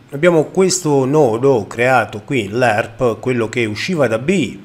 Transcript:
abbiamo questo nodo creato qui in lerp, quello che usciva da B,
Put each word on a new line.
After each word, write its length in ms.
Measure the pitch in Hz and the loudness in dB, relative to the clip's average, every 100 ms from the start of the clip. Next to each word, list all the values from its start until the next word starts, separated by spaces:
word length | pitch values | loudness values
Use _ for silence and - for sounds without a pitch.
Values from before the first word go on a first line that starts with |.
| - | -14
abbiamo 340 | 139 175 170 143 | -2 2 2 2
questo 580 | - 190 - 156 139 | 0 0 0 0 2
nodo 640 | 131 156 135 110 135 127 92 | 2 2 2 2 2 2 0
creato 560 | - 123 127 104 104 | -2 2 2 0 -4
qui 220 | - 139 | -6 -4
in 140 | 98 110 | -4 0
lerp, 600 | 123 107 117 110 127 107 | 2 2 -2 -2 -2 -2
quello 300 | 127 127 110 | -2 -2 -2
che 160 | 123 | -2
usciva 420 | 113 107 - 175 127 | -4 -4 -4 0 0
da 120 | 110 | 0
B, 400 | 139 196 123 - | 0 -2 -2 -6